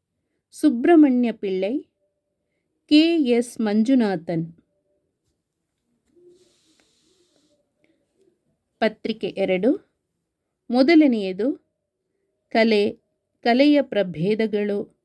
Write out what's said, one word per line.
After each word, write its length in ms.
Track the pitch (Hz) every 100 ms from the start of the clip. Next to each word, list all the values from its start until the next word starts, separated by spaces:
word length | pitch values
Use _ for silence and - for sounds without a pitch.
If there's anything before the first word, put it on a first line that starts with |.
| _ _ _ _ _
ಸುಬ್ರಹ್ಮಣ್ಯ 800 | - - 233 285 339 294 247 240
ಪಿಳ್ಳೈ, 440 | 226 202 190 190 277 - _ _ _ _ _ _ _ _ _ -
ಕೆ 120 | 302 320 339 254
ಎಸ್ 240 | 233 240 -
ಮಂಜುನಾಥನ್. 840 | 220 208 220 269 214 185 170 170 165 - _ _ _ _ _ _ _ _ _ _ _ _ _ 240 _ 339 349 349 359 _ 320 311 _ _ _ 370 349 _ _ _ _ _ _ 330 _ _ _ _ _ _ _ -
ಪತ್ರಿಕೆ 500 | 220 - - 220 196 -
ಎರಡು. 360 | 190 185 214 392 _ _ _ _ _ _ _ _ -
ಮೊದಲನೆಯದು 800 | 240 269 330 302 233 190 185 240 370 _ _ _ _ _ _ _ _ _
ಕಲೆ, 320 | 233 226 214 208 - _ _ _ _
ಕಲೆಯ 340 | 240 240 294 294
ಪ್ರಭೇದಗಳು, 920 | 269 202 190 151 175 214 220 208 208 202 - _